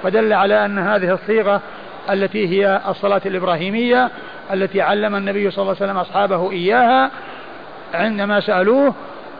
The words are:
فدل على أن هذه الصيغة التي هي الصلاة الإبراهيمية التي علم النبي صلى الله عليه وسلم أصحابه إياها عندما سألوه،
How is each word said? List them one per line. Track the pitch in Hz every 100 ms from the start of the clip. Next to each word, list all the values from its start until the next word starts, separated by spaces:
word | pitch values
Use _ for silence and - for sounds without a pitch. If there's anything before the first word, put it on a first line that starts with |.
فدل | 185 202 220
على | 202 196 208 208
أن | 202
هذه | 185 208 180
الصيغة | 180 - 220 202 202 - - - - -
التي | 196 196 208 190
هي | 190 196 190 196
الصلاة | 185 202 196 196
الإبراهيمية | 190 185 165 180 220 240 247 254 - - - -
التي | 196 190 190
علم | 165 208 208 202
النبي | 196 202 202
صلى | 180
الله | 196 190
عليه | 196
وسلم | 196
أصحابه | 180 - 202 185 175
إياها | 185 175 233 240 262 269 - - - - - - - - 165
عندما | 208 214 202 208
سألوه، | 202 190 190 254 277 - - - - -